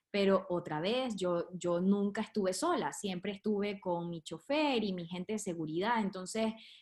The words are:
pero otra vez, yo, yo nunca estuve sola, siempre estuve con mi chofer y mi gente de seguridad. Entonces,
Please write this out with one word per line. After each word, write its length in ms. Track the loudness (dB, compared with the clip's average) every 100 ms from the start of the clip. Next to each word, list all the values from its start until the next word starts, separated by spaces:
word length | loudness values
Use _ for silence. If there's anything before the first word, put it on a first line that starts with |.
| _
pero 360 | 4 6 6 4
otra 300 | -2 0 -2
vez, 380 | 0 0 0 0
yo, 320 | 0 0 -2
yo 280 | -4 0 4
nunca 400 | 4 4 2 -2
estuve 320 | -2 0 0
sola, 400 | 2 0 2 0
siempre 400 | -4 -6 -4 -4
estuve 460 | -4 -2 0 0 -2
con 280 | -2 -2 -2
mi 120 | -6
chofer 600 | -8 -10 -2 0 2 2 0
y 80 |
mi 120 | -2 -6
gente 280 | -6 -4
de 60 | -4
seguridad. 600 | -4 -4 -2 0 0 2
Entonces, 540 | 0 -4 -6 -2 -2 -2 -12 -20